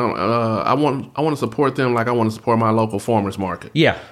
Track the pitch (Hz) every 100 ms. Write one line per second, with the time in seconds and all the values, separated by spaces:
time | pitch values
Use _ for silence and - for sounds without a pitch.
0 | 120 - 95 117 113 107 71 135 147 135
1 | - - 156 143 117 127 139 139 127 117
2 | 113 120 110 110 - 113 113 110 113 101
3 | - 113 98 98 92 87 - 147 143 -
4 | -